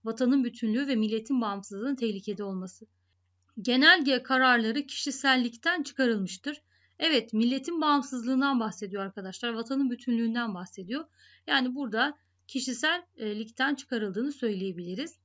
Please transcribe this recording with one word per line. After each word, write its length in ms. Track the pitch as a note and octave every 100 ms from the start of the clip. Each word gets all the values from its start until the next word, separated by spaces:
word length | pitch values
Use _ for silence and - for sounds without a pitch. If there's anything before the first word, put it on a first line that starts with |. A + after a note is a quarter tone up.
vatanın 400 | A3 A3+ B3 C#4
bütünlüğü 440 | A#3+ - A3+ A3+ C#4
ve 80 | A#3+
milletin 460 | G#3+ A3 A3 C4
bağımsızlığının 540 | A3 G3+ G3 G3 B3+ C4
tehlikede 480 | A3+ G3 G3+ G3
olması. 420 | G3+ F#3 F#3 - A3 _ _ _ _ _ _ -
Genelge 640 | G3+ B3+ D#4 F4+ C#4 B3
kararları 640 | B3 C4 C4 A#3+ A3 A#3 C#4+
kişisellikten 960 | - - C#4 C#4 B3 A#3+ - E4 F4
çıkarılmıştır. 800 | C#4+ - C4 A3 F#3+ - C#4+ D4+ _ _ _ _
Evet, 340 | E4 C#4 A3
milletin 480 | G#3+ A#3 C4 C4+ E4+
bağımsızlığından 800 | D#4 C#4+ C4+ B3 A#3 C4 C#4 B3+
bahsediyor 440 | G#3+ - G3+ G3
arkadaşlar, 500 | G3 G3+ F#3+ F#3+ A#3+
vatanın 360 | A3+ A3+ C4+ C4+
bütünlüğünden 640 | A#3+ - A#3 A#3 A#3 A#3 F3+
bahsediyor. 500 | F3+ - F#3 C4+ D#4+ _ - _ -
Yani 280 | C4+ B3+ B3+
burada 420 | C4 A3 C#4 D4 _ _ -
kişisellikten 1300 | C4+ C4 B3 D#4 F4 F4 - G#3+ G#3 A3 - C4+ C#4
çıkarıldığını 560 | - A#3 G#3 F#3 C4+
söyleyebiliriz. 880 | C#4+ A#3 G3 F#3+ F3 F3 F#3+ D#4+ -